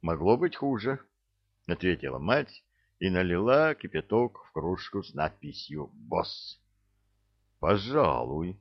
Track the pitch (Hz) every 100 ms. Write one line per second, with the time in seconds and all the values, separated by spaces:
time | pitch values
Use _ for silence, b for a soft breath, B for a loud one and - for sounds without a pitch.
0 | 82 82 90 120 170 - 139 120 113 135
1 | - _ _ _ _ _ - 85 92 85
2 | 69 64 80 135 143 - _ _ _ _
3 | 92 90 92 87 110 139 156 147 - 131
4 | - 113 120 - - - 78 92 - 101
5 | - 69 76 - 73 - - 76 71 -
6 | 117 - - - - - _ _ _ _
7 | _ _ _ _ _ _ 82 101 104 147
8 | 104 64 60 73 87 98